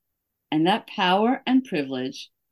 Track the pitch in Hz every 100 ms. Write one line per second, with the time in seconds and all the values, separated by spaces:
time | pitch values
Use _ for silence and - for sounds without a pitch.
0 | _ _ _ _ _ 156 165 214 - -
1 | 185 190 220 262 - 262 254 165 135 131
2 | 131 - - _ _